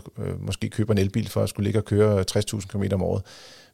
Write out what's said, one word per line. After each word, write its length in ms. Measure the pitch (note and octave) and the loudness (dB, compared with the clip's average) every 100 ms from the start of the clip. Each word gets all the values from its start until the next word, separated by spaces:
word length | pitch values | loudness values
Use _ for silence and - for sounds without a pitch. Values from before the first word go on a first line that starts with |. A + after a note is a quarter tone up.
| - - | -2 -8
øh, 220 | G2 F#2 | -6 -6
måske 280 | F#2+ G2+ A2 | -6 -4 -4
køber 240 | - G#2+ | -2 2
en 40 | G2+ | 2
elbil 300 | G2 A2+ G2+ | 2 0 -2
for 140 | G#2 | -2
at 60 | G2+ | -2
skulle 140 | - | 0
ligge 160 | G2+ G#2 | 0 0
og 60 | - | 2
køre 380 | G#2 G#2+ G2+ | 4 6 4
tres 220 | F#2 G#2 G2+ | 2 0 -2
tusind 240 | G#2+ F#2+ | -4 -6
kilometer 260 | G2+ G2 G2 | -2 0 0
om 80 | |
året. 200 | F2+ G2 - - - - - | 0 -2 -6 -16 -20 -20 -12